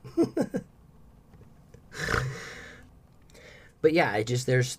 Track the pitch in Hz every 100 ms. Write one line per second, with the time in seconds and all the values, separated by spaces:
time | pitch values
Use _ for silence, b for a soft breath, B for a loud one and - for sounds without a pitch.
0 | - 330 - 320 - 240 - - - -
1 | - - - - - - - - - B
2 | B B B B B B B B - -
3 | - - - B B B B - 160 165
4 | 131 107 113 123 - 127 127